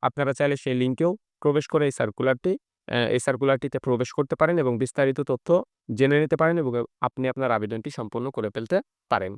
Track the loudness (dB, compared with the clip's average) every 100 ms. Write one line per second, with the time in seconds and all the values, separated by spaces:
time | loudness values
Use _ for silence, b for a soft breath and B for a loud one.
0 | -4 -2 -2 0 0 0 -2 0 0 2
1 | 0 -2 _ _ 0 2 2 0 0 0
2 | -4 0 0 0 0 -4 _ _ -4 -2
3 | 2 0 0 0 2 0 0 -4 0 0
4 | 0 -2 -2 2 2 2 2 0 -2 0
5 | 0 0 -2 -4 2 0 0 _ _ 2
6 | 4 4 2 2 2 2 0 -2 -4 _
7 | -6 -2 -4 -2 0 0 0 -6 -8 -8
8 | -6 -6 -6 -4 -4 -4 -2 -2 -2 _
9 | _ -2 -2